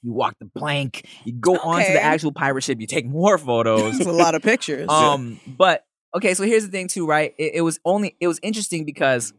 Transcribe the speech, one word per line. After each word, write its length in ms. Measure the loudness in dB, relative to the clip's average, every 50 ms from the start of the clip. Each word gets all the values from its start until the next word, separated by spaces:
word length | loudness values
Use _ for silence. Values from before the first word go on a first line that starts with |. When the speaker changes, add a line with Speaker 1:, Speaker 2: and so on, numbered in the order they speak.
| -8
Speaker 1:
you 100 | -8 -4
walk 220 | -2 -2 -4 -4 _
the 80 | -20 -16 _ -10
plank, 480 | -6 -4 -4 -4 -4 -6 -8 -12 -18 -18 -20 -16 -14
you 80 | -12 -10
go 200 | -4 0 2 2 2
onto 280 | 0 0 0 0 2
the 60 | 2
Speaker 2:
Okay. 80 | 2 2
Speaker 1:
actual 320 | 2 2 0 0 0 -4
pirate 320 | -4 -2 -2 -2 -2 -2 -2
ship, 160 | -4 -4 -6
you 60 | -6 -4
take 180 | -4 -4 -4
more 320 | -4 -4 2 4 4 4 4
photos. 580 | 2 0 0 2 2 4 4 2 2 2 0
Speaker 2:
<laughs> 40 | 0
It's 60 | -2 0
a 40 |
lot 240 | 2 2 2 2 2
of 60 | 0
pictures. 480 | 2 2 0 0 0 -6 -6 -6 -2 0
Speaker 1:
Um, 500 | 2 4 4 4 2 0 -2 -8 -10 -14 _
but, 400 | -20 0 2 4 4 4 0 _ _ _ _ _ _ -8
okay, 180 | -2 0 0 0
so 100 | 0 0
here's 220 | 2 2 2 2
the 60 | 0
thing 160 | -8 -8 -6 -6
too, 180 | -6 -4 -2
right? 280 | 0 2 2 2 0 -2 -4
It, 180 | -6 -4 -2
it 60 | 0
was 180 | 0 0 -2 -2 _
only, 300 | 0 0 0 0 -4 -6 _
it 80 | -2 -2
was 120 | -2 -2
interesting 420 | -4 -6 -6 -4 -6 -6 -6 -6 -6
because 480 | -6 -6 -2 0 0 2 0 -2 -6 -12